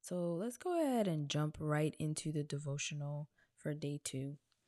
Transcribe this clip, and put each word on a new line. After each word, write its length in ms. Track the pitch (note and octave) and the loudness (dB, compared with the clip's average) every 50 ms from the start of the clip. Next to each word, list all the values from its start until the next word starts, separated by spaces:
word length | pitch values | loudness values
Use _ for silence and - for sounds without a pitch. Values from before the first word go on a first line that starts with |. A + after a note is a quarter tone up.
So 340 | - - F3+ F3+ F3 F3 E3+ | -8 -4 -2 0 0 0 0
let's 220 | E3 F#3+ A#3+ B3 | 0 -2 -2 -4
go 240 | - - F4+ F4 E4+ | -4 -2 0 2 4
ahead 260 | D#4+ C#4 B3+ A#3+ G#3+ | 4 4 4 4 4
and 220 | G3 E3 D3+ D3 C#3+ | 4 4 2 0 0
jump 280 | - D3+ D3+ D3+ D3+ - | 2 2 2 0 0 -2
right 340 | D3+ D3+ D3+ D3+ D#3 D#3 - - | 0 2 4 4 4 2 0 0
into 340 | D#3 D#3 D3+ - - D#3 D3+ | -2 -2 -2 0 -2 -2 0
the 100 | D#3 D3 | 0 0
devotional 840 | D3+ - C#3+ D3+ C#3+ C#3 D3 - - D#3 D3 C#3+ C#3+ D3 D3 D3 - _ _ _ _ _ | 0 -2 -4 -2 -2 -2 -2 -2 -4 -4 -4 -4 -4 -4 -4 -6 -8 _ _ _ _ _
for 180 | _ - D#3 D3 | _ -2 -2 -2
day 260 | D3 D3+ C#3+ C#3+ D3 _ | 0 -2 -2 -4 -4 _
two. 360 | - - C3+ C3+ C#3 C#3+ - _ _ _ _ _ | -4 -4 -4 -4 -4 -6 -10 _ _ _ _ _